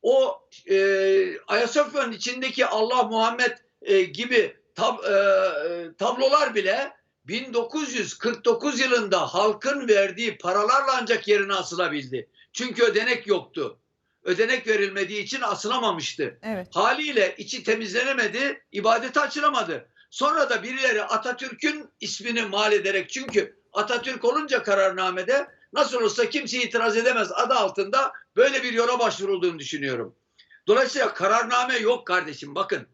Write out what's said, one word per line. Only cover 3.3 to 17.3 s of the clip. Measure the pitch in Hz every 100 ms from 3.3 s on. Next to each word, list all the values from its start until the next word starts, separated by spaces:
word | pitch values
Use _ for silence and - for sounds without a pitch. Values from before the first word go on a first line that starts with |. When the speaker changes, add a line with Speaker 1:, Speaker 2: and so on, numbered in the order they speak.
| 240 240 - _ _
Speaker 1:
e, | - 196
gibi | 180 147 240 247 170 - _ -
tab-, | 254 233 -
e, | 196 196 190 190 151 160 175 165 -
tablolar | 202 247 269 294 277 214
bile | 185 208 277 - _ _ 127
bin | 220 262
dokuz | 233 233 311 277 262
yüz | 196 -
kırk | 240 233 240
dokuz | 226 294 247
yılında | 262 247 208 180
halkın | 147 170 214 208 254 285 240
verdiği | 208 196 175 233 -
paralarla | 175 196 214 269 269 254
ancak | 220 226 -
yerine | 208 196
asılabildi. | 196 - 170 170 147 131 127 - _ _
Çünkü | - 254 226
ödenek | 233 202 226 233 202
yoktu. | 185 135 170 120 - _ _ _ _
Ödenek | - 180 226 254 220
verilmediği | 214 196 196 185 208
için | 196 262
asılamamıştı. | 226 196 208 254 226 170 139 - 135 -
Speaker 2:
Evet. | 214 208 180
Speaker 1:
Haliyle | 170 220 277 302 254 185